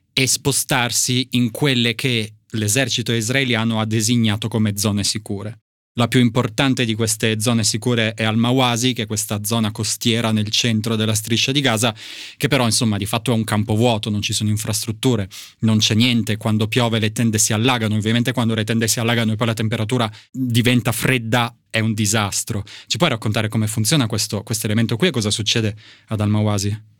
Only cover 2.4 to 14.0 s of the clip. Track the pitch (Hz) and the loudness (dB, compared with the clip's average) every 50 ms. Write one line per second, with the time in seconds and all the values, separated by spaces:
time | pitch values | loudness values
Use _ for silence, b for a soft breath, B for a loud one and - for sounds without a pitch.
2.4 | _ _ - 110 107 104 104 135 135 117 - - 110 - 117 117 107 107 123 139 | _ _ -4 -2 -2 0 0 0 0 0 -2 -4 -2 -2 -2 -2 0 0 0 0
3.4 | 135 123 120 110 113 113 113 110 110 110 110 117 107 117 123 120 113 107 104 104 | 0 2 0 0 0 0 0 0 -2 0 0 0 0 2 2 2 2 2 0 -2
4.4 | - 110 - 113 107 104 101 104 - 107 101 104 98 - - 110 107 - 104 98 | -4 -4 0 0 0 0 0 0 -2 0 0 0 -2 -2 -4 -6 -8 -8 -8 -8
5.4 | 101 107 107 - _ _ _ _ _ _ _ 120 120 117 123 131 123 113 104 123 | -8 -12 -14 -14 _ _ _ _ _ _ _ 0 2 4 6 4 4 4 4 2
6.4 | 120 110 - - 143 135 127 123 127 110 110 110 117 104 - - - 113 110 107 | 0 0 0 0 2 2 2 2 0 0 0 0 0 -2 0 0 0 0 0 0
7.4 | 107 127 117 113 107 - - 110 - 127 120 117 110 110 110 107 110 110 110 113 | 0 0 2 2 0 0 -2 -2 -2 0 0 2 0 -2 -2 -2 -2 0 2 2
8.4 | 113 120 127 131 127 123 120 113 123 127 120 - 110 104 110 101 - - 110 101 | 2 2 2 2 2 2 2 0 0 -2 -2 -2 -4 -4 -4 -6 -4 -4 -6 -6
9.4 | 104 104 117 117 110 101 104 - 107 - - - - 120 110 113 117 113 110 110 | -2 -2 0 0 0 -2 -2 -4 -4 -4 -4 -2 0 0 0 2 0 0 0 0
10.4 | 104 104 - - - 120 110 110 110 113 113 107 110 113 107 104 - - 113 104 | -2 -2 -2 0 0 0 0 0 0 -2 -2 0 0 0 -2 -2 -2 -2 0 0
11.4 | - - 131 147 135 127 113 104 120 117 104 B B B B B B B B B | 0 0 0 2 2 2 2 2 2 0 -2 B B B B B B B B B
12.4 | - 123 143 131 123 113 107 - 123 110 104 98 101 101 - 117 - 135 120 110 | 0 2 2 2 4 2 2 2 0 0 0 -2 -2 -2 -2 -2 0 0 0 0
13.4 | 107 - 113 104 104 - 110 107 117 123 113 104 | 0 0 0 0 0 0 2 2 4 4 2 2